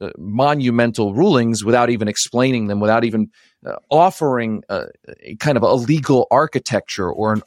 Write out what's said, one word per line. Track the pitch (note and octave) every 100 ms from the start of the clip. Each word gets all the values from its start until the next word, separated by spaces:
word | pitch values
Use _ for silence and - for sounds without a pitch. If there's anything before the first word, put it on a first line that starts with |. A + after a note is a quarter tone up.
uh, | G2 -
monumental | F#2 G#2+ C#3+ D3 B2+ A#2 A#2+ A2 G#2
rulings | G#2 G3+ C#3 A#2 G#2+
without | G2+ A#2+ A#2+
even | A#2 G#2+
explaining | G2+ - A#2+ C3 B2 G#2
them, | G2+
without | G#2+ A2+
even, | A#2 A2 G#2+ _ _ _ -
uh, | - -
offering | D3+ F#3 - D3+ B2+ A2+ G#2+ -
a, | F#2+ - - - -
a | - G#2+
kind | D3+ C3+
of |
a | F#2+
legal | B2+ A#2 D#3 C3+ B2+ -
architecture | B2+ D#3+ B2+ - G#2 - - F2+
or | - G#2+
an, | G#2+